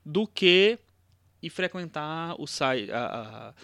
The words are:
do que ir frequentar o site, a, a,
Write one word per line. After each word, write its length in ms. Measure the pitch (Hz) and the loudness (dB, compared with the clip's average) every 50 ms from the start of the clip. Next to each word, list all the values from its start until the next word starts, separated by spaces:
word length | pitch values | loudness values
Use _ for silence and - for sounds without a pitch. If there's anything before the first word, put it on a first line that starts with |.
| _ | _
do 200 | 151 151 196 220 | -2 -2 -2 -2
que 540 | 208 - - 190 175 175 185 196 214 233 240 _ _ _ _ _ _ _ _ _ _ _ _ - | -2 -2 4 6 6 8 8 6 4 4 0 _ _ _ _ _ _ _ _ _ _ _ _ -14
ir 60 | 170 | -10
frequentar 840 | - - 185 175 - 185 175 160 - 156 151 151 160 165 165 165 170 - | -6 -4 -4 -4 -4 -6 -8 -6 -8 -8 -6 -6 -6 -6 -6 -6 -8 -8
o 80 | 147 | -8
site, 420 | 143 - - - 131 131 127 101 - | -8 -4 0 0 2 2 0 -2 -4
a, 140 | - 120 123 | -4 -4 -4
a, 480 | - - 117 110 107 110 113 117 110 - _ | -4 -4 -6 -8 -10 -14 -14 -16 -16 -18 _